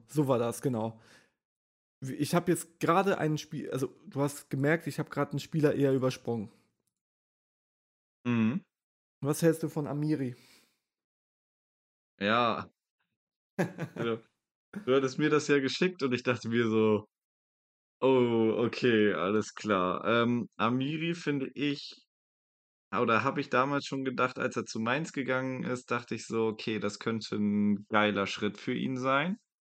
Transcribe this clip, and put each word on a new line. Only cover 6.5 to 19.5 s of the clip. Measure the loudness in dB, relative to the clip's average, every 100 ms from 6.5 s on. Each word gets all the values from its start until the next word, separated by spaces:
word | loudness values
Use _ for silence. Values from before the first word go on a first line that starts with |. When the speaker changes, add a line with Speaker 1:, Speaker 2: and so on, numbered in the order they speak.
| _ _ _ _ _ _ _ _ _ _ _ _ _ _ _ _ _ -2
Speaker 2:
Mhm. | 2 2 0 _ _ _ _ _ _
Speaker 1:
Was | -4 2
hältst | 2 2
du | -2
von | -4 -4
Amiri? | -4 -2 -2 -2 -8 -20 -20 _ _ _ _ _ _ _ _ _ _ _ _ _ _ _ -4
Speaker 2:
Ja. | 0 2 2 0 -6 _ _ _ _ _ _ _ _ -4
Speaker 1:
<laughs> | -4 -4 -12 -6
Speaker 2:
Also, | -4 -4 _ _ _ _ _ -10 2
du | 2
hattest | 2 0
mir | 2
das | 2 4
ja | 2
geschickt | 2 0 0 0
und | -2
ich | 0
dachte | 0 -2 0
mir | 2 4
so, | 4 4 4 0 _ _ _ _ _ _ _ _ _
"Oh, | 4 4 4 4 2 2 0
okay, | 2 2 6 4
alles | 2 0 0 -2